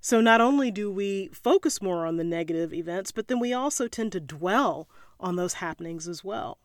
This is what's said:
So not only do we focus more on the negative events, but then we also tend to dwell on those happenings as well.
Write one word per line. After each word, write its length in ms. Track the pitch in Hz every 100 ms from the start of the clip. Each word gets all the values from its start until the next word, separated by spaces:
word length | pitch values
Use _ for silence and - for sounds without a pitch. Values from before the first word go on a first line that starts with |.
So 180 | - 226
not 220 | 226 226
only 300 | 233 277 262
do 200 | 202 208
we 360 | 190 202 196 190
focus 540 | - 240 370 339 -
more 260 | 190 175 165
on 100 | 165
the 60 |
negative 500 | 165 170 165 165 165
events, 380 | 160 165 175 190
but 160 | - 214
then 120 | 247
we 140 | 240
also 340 | 247 277 - 240
tend 260 | - 226
to 60 | 190
dwell 720 | 143 151 175 220 262 147 160 - - _
on 160 | 185 180
those 200 | 180 -
happenings 520 | 175 156 165 165 165
as 160 | 170
well. 340 | 190 220 117 -